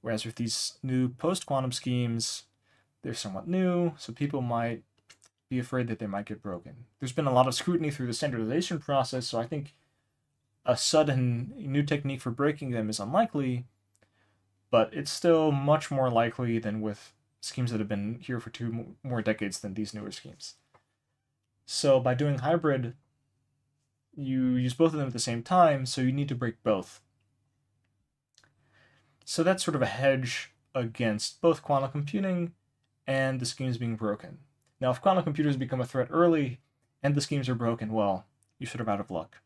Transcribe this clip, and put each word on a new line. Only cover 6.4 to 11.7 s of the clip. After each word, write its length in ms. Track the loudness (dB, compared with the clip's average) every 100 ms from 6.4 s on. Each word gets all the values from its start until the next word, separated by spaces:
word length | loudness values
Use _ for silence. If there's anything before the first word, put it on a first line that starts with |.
broken. 440 | -8 -8 -10 -20 -20 _
There's 140 | -8
been 140 | -2 2
a 60 |
lot 140 | 4 4
of 80 |
scrutiny 360 | 2 0 0 0
through 160 | -2 -4
the 60 |
standardization 640 | -2 -2 -2 -2 0 -2 -4
process, 500 | 0 0 2 -2 -4
so 100 | -4
I 80 | -4
think 280 | -6 -8 _ _ _ _ _ _ _ _ _
a 120 | 0 0
sudden 760 | 4 4 4 4 2 0 -4 -8
new 280 | -2